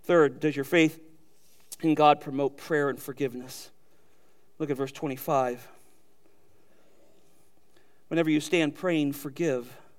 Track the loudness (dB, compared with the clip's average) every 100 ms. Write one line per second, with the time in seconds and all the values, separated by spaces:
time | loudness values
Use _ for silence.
0 | 4 4 4 2 -2 -2 2 4 4 2
1 | -20 -20 -20 -20 -20 -20 -20 -4 0 6
2 | 6 6 0 -4 -4 -4 -2 0 0 -4
3 | -10 -6 -6 -6 -14 -16 -18 -20 -20 -20
4 | -20 -20 -20 -20 -20 -10 -6 -4 -6 -6
5 | -8 -8 -2 0 0 -4 -14 -20 -20 -20
6 | -20 -20 -20 -20 -20 -20 -20 -20 -20 -20
7 | -20 -20 -20 -20 -20 -20 -20 -20 -20 -20
8 | -4 0 2 0 2 0 0 -2 -2 0
9 | 0 -4 -10 -4 -2 -2 -6 -20 -20